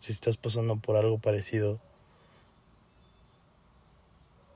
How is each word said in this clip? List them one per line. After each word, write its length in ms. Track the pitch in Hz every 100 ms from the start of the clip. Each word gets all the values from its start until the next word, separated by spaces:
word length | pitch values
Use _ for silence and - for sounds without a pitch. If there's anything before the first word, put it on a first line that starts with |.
si 100 | -
estás 240 | 104 - 113
pasando 400 | 117 117 113 107
por 220 | 110 107
algo 200 | 110 110
parecido, 600 | 113 104 - 110 104 107 - - - - - - - _ _ - _ _ - _ - _ _ _ _ _ _ _ _ - _ - -